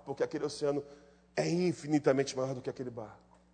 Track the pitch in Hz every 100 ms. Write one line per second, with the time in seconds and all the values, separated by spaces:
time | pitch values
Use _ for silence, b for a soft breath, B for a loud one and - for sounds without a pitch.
0 | - 135 123 156 147 - 147 143 143 b
1 | b b _ - 160 170 180 - 143 151
2 | 143 135 135 127 131 131 135 127 123 117
3 | 107 - - - _